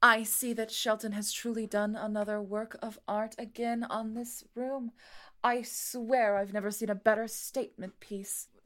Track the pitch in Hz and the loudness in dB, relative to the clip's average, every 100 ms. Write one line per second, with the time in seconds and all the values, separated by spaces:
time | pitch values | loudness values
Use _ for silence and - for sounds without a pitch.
0 | 240 226 220 - 247 233 220 - 240 220 | 10 8 4 0 0 -2 -2 -2 0 0
1 | 220 202 208 - 240 226 220 208 208 214 | 0 -4 -4 -4 -2 -2 0 0 0 0
2 | 214 208 208 208 202 208 226 - 233 208 | -2 -2 -2 -2 -2 -4 -6 -8 -10 -10
3 | - 208 220 - 233 - 233 233 233 220 | -4 -2 -2 -6 -12 -4 -2 -2 -2 -4
4 | 220 220 240 - - - 247 269 240 - | -4 -6 -8 -10 -12 -6 -4 -4 -6 -10
5 | - - - - 240 240 233 - - 254 | -20 -18 -20 -2 0 0 -2 -8 -6 -6
6 | 226 254 220 202 202 202 202 208 220 202 | 2 4 6 4 2 0 -2 -2 -2 2
7 | 220 214 226 - - - 247 - 190 - | 4 4 2 -6 -6 -4 -4 -6 -12 -12
8 | - 202 196 - - _ | -10 -10 -6 -8 -10 _